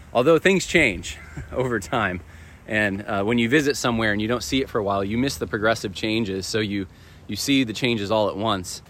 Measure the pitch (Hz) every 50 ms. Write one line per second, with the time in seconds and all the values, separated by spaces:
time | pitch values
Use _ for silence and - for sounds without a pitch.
0 | - - - 117 127 156 165 151 - 190 196 180 - - - 170 147 110 90 87
1 | - - - - - - - 143 - - - 127 127 127 120 104 - - 139 120
2 | 104 92 90 87 - - - - - - - - - - 107 107 107 101 95 98
3 | 104 104 107 98 98 110 120 120 117 113 139 156 139 143 135 - - 123 117 113
4 | 113 107 104 107 107 110 123 117 - - 139 131 131 - - 117 101 98 98 98
5 | 98 98 110 120 135 139 - - 120 90 120 104 104 110 113 - - 104 92 -
6 | 117 110 110 113 113 95 95 95 90 - - 107 107 98 101 98 92 - - -
7 | - - - - - - 104 - - 139 139 135 131 110 101 - 135 120 120 104
8 | 101 95 110 110 107 92 73 95 110 110 104 92 87 - - - -